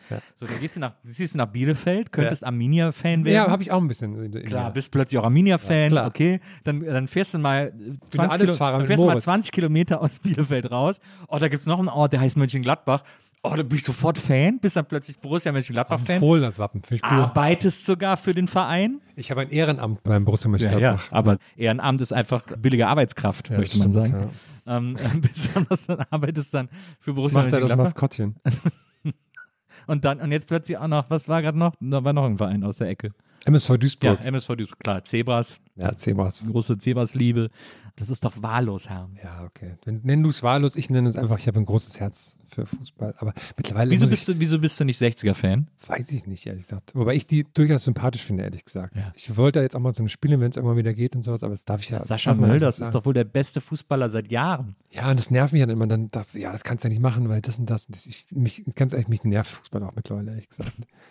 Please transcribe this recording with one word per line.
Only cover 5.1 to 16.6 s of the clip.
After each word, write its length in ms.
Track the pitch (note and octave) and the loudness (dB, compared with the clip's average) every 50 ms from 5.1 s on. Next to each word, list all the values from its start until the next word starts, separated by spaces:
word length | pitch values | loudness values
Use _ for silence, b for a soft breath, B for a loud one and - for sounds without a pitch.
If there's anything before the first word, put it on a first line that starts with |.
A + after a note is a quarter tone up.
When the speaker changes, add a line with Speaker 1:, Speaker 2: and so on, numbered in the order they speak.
| C3 A#2+ | 0 2
Speaker 2:
auch 60 | G#2+ | 2
Arminia-Fan, 600 | A#2 B2+ D#3 F#3+ G3+ F#3 E3 - - E3 D#3 D3+ | 4 6 6 6 6 4 2 2 2 2 2 4
Speaker 1:
Ja, 40 | D3+ | 4
klar. 180 | D#3+ C#3+ A2 | 4 2 2
Speaker 2:
okay. 340 | A#2+ - - D3+ F3 F#3 F3 B B F#3 D#3+ - | 0 0 0 2 2 2 0 B B -18 -8 -6
Dann, 160 | D3+ D3 D3 | -4 -4 -4
dann 280 | E3 D#3+ C3+ C3 C3 C3+ | -4 -4 -2 -2 -2 -2
fährst 240 | - F3+ G3 - - | -2 -2 -2 -2 -2
du 60 | E3 | -2
mal, 300 | D3 C#3 C3+ C#3 C#3+ B2+ | 0 0 0 0 0 -4
äh, 20 | |
Speaker 1:
Bin 280 | - A2 G#2 A2+ C#3 C3 - - | -6 -10 -14 -14 -14 -14 -12 -6
Speaker 2:
zwanzig 220 | - D3 E3+ F#3 D#3+ | -2 0 2 2 4
Speaker 1:
alles 120 | F3+ G3+ F3+ | 4 4 4
Speaker 2:
Kilo-, 60 | F3 C#3 | 4 2
Speaker 1:
Fahrer 140 | D3 C#3 C3 | 0 0 2
Speaker 2:
dann 80 | C3+ C#3 | 2 2
Speaker 1:
mit 60 | C3 | 4
Speaker 2:
fährst 120 | G3+ D#3 F3 | 4 6 6
du 40 | |
mal 60 | F3 C3 | 6 4
Speaker 1:
Moritz. 120 | A#2+ - | 4 2
Speaker 2:
zwanzig 280 | F3 F#3 G#3+ G#3+ - - | 2 2 2 0 0 -2
Kilometer 500 | - E3+ D#3 D#3 D#3+ F3 - F3+ - D#3 | 0 0 2 2 2 2 2 0 0 0
aus 160 | D3 - - | -2 -2 -4
Bielefeld 520 | - G3+ D#3 C#3+ D3+ C3+ C#3 B2+ A#2+ A#2+ | -4 -2 0 0 0 0 0 -2 -2 -2
raus. 300 | A#2+ B2 C#3 F3 G3 B B B B B E3+ - | -2 0 0 0 -2 B B B B B -12 -8
Oh, 100 | D#3 D3 | -4 -2
da 100 | D#3+ D3+ | 0 0
gibt's 160 | C#3+ C#3 - | -2 -2 -2
noch 140 | D#3 E3 F3+ | -2 0 0
einen 100 | F#3 F3+ | 0 0
Ort, 240 | A#2 D3 D3 C#3+ C#3+ | 0 2 2 2 4
der 80 | B2+ | 2
heißt 160 | C3 C3 - | 2 2 4
Mönchengladbach. 680 | C#3+ C#3 B2+ C3+ C3+ B2 B2 D#3 - - - C3 C#3 B B B B B B B _ - | 2 2 2 0 -2 0 0 -2 0 0 0 -2 -2 B B B B B B B _ -6
Oh, 120 | C3+ D3+ | -4 -2
da 60 | D#3 D3+ | -2 -2
bin 120 | A#2+ D3+ C#3+ | 0 -2 -2
ich 60 | - | -2
sofort 340 | - B2 - - E3 D#3+ - | -2 -4 0 0 0 0 0
Fan, 420 | - - C#3 C3 D3 F#3+ B3 B3+ | 0 2 4 4 4 4 2 2
bist 160 | - G3 - | 0 0 0
dann 80 | E3+ C#3+ | 0 -2
plötzlich 340 | - D#3 D3 C3+ - C#3 - | -2 -4 -6 -6 -8 -12 -12
Borussia 320 | - C#3 D3+ F3 - D#3+ | -6 -4 -4 -2 -2 -2
Mönchengladbach-Fan. 720 | C#3+ C3+ B2 - A#2+ A#2 A#2+ - - A#2+ B2 - F3 F#3 | -2 -2 -2 -2 -2 -4 -2 -2 -2 -2 -2 0 0 4
Speaker 1:
Fohlen 240 | D3+ D3+ E3 D#3+ C#3 | 4 6 6 6 4
als 140 | A#2 G2+ | 2 0
Wappen, 240 | G#2 | -4